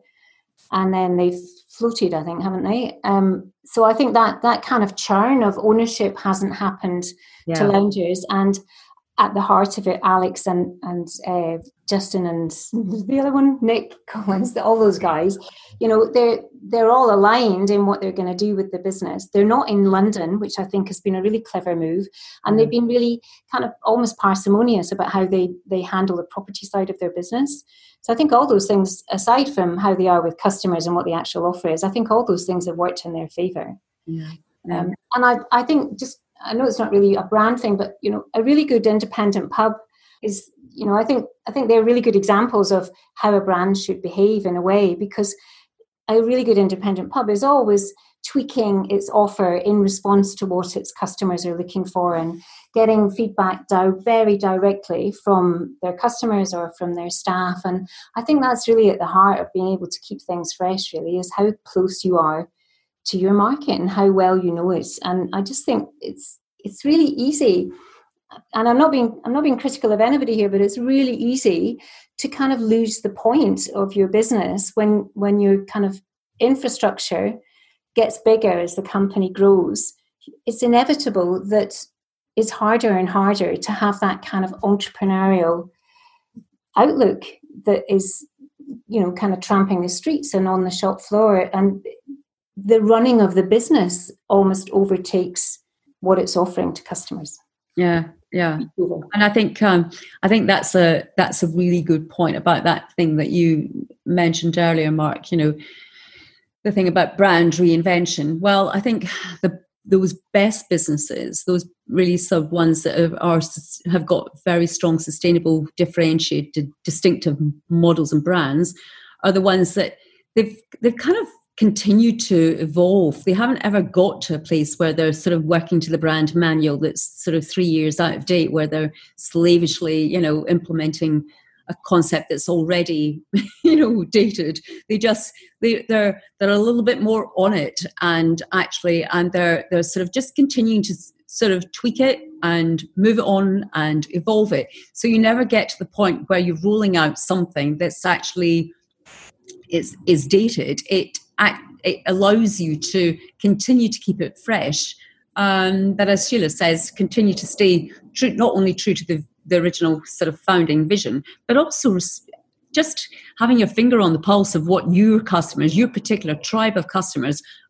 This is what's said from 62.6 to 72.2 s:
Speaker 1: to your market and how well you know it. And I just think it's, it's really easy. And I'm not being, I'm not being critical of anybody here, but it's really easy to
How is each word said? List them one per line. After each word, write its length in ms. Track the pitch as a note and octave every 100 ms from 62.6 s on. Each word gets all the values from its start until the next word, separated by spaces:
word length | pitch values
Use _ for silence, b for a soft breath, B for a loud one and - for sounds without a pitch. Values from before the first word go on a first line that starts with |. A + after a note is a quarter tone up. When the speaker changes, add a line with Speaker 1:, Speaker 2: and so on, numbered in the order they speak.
| _ _ _ _ -
Speaker 1:
to 120 | F#3+
your 160 | F#3+
market 460 | G3+ G#3 D4 - G3
and 100 | F3+
how 220 | F#3+ G3
well 260 | F#3+ F#3 F#3
you 160 | F3+
know 160 | E3+ F3
it. 160 | F3 E3+ -
And 240 | F3+ F3+ F3+
I 80 | G3
just 240 | G3 C4+ -
think 240 | A#3 G3 _
it's, 400 | - - - - _ _
it's 260 | G3+ - C#4
really 200 | D#4+ D4
easy. 640 | - B3+ D4+ C4 F3+ - B B B B _ _ - _
And 160 | A3 A#3
I'm 80 | B3
not 140 | D#4
being, 280 | C#4 A3+ - A#3
I'm 80 |
not 100 | C4
being 140 | D4+ B3
critical 340 | C#4 - A3+
of 80 | G#3
anybody 360 | A3+ C#4 B3 A3
here, 120 | G3+
but 140 | G3
it's 160 | G3+ A3
really 380 | A#3+ C4+ C4 A#3
easy 640 | A#3 C4 A3 E3+ G3 A#3+ B B B
to 80 | -